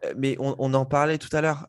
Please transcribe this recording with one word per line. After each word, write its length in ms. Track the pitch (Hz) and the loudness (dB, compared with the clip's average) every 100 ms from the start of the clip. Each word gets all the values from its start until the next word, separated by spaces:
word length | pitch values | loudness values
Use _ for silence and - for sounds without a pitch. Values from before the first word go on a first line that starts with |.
euh, 80 | - - | -8 -2
mais 180 | 135 - | -2 0
on, 160 | 139 - | -2 -2
on 160 | 135 | 2
en 100 | 135 | 2
parlait 320 | 135 143 151 156 | 2 2 2 0
tout 180 | - | -2
à 60 | 156 | 0
l'heure. 260 | 160 143 | 2 0